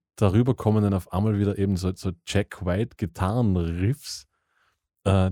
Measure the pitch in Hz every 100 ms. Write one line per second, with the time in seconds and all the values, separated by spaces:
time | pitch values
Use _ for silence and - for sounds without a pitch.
0 | _ - 104 98 123 123 110 107 104 98
1 | - 92 107 104 101 101 98 92 92 92
2 | 98 85 - 98 92 - 90 90 113 -
3 | 95 - 92 117 117 90 82 85 95 143
4 | - - - _ _ _ _ _ _ _
5 | - 95 92